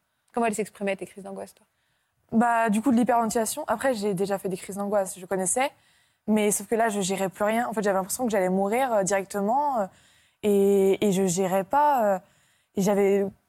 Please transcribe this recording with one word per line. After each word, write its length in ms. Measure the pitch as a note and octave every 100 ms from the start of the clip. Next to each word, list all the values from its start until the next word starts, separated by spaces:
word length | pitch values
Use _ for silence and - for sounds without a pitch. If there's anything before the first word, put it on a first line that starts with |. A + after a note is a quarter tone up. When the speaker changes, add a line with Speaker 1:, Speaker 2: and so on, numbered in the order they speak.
| _ _ _
Speaker 1:
Comment 140 | A#3+ A#3
elles 80 |
s'exprimaient, 400 | G#3 G3+ - G3+
tes 120 | F#3+ F3
crises 180 | -
d'angoisse, 280 | F#3+ F#3+ G3
toi ? 120 | _ _ _ _ _ _ _ -
Speaker 2:
Bah, 400 | A3+ A#3+ A#3 A3+
du 100 | G#3
coup, 120 | C#4
de 40 | A#3
l'hyperventilation. 680 | B3 A#3 A3+ A#3+ A3 C#4+ D#4
Après, 260 | A3 C4+
j'ai 200 | A3+ G#3
déjà 240 | F#3 G3 G3
fait 100 | G3
des 80 | F#3
crises 200 | - G3
d'angoisse, 420 | G3+ G3+ F#3 -
je 80 | F3+
connaissais. 460 | F#3+ F#3 B3 C#4+ - _ _ _ _ -
Mais 240 | G#3+ G#3
sauf 160 | G#3 G3+
que 80 | A3
là, 120 | A3+
je 120 | G3+
gérais 280 | F#3 F#3+ F#3+
plus 140 | -
rien. 220 | G#3 A3+ B3
En 60 |
fait, 100 | A3
j'avais 140 | G#3 F#3+
l'impression 280 | F#3+ -
que 60 | B3+
j'allais 200 | G3+ F#3
mourir, 420 | F#3+ G3 A#3 C4
euh, 100 | A3
directement, 800 | F#3+ G3 F#3 G3+ G3+ C4 D4 B3
euh, 60 | F#3+ _ _ _ _ -
et, 600 | G#3+ G3+ G3 G3+ G3 F#3
et 60 | G#3+
je 160 | F#3 F#3+
gérais 380 | E3+ F#3 F#3+
pas, 400 | F#3+ C#4 D4 C4+
euh, 140 | G#3 F#3 - _ _ _ _ -
et 60 |
j'avais 440 | F#3+ G3+ G3 G3+ G3 -